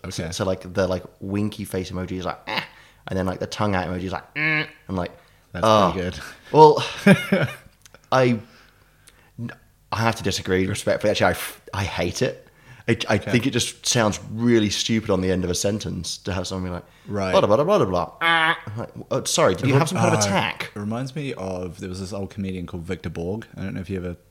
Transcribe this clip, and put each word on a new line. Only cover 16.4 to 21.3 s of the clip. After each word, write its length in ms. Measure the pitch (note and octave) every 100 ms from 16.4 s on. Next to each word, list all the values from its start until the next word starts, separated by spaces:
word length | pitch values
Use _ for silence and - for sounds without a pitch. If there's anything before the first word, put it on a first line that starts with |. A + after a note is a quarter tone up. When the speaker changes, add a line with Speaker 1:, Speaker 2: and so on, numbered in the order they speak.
| F#2
Speaker 1:
something 260 | F#2+ F#2
like, 120 | F2 - _ -
Speaker 2:
Right. 260 | G2+ F#2+
Speaker 1:
"Blah, 80 | F#2
blah, 140 | G2+ A2
blah, 80 |
blah, 140 | D#3 G#3
blah, 80 | G#2
blah." 260 | F2+ E2 -
Ah. 380 | E3 E3 D#3+ E3+ -
I'm 100 | G#2+
like, 100 | G#2+ A#2+ -
"Oh, 140 | C3+
sorry, 300 | G2+ - D3+
did 100 | -
Speaker 2:
It 40 | B2+
Speaker 1:
you 60 |
Speaker 2:
re-, 40 | C3+
Speaker 1:
have 80 | D3+
some 100 | F#3
kind 160 | -
of 60 | A2
Speaker 2:
uh, 20 |
Speaker 1:
attack?" 480 | G2+ G2 F#2+ - -
Speaker 2:
it 40 | G#2
reminds 360 | G#2 A#2 C3
me 200 | C#3+ C#3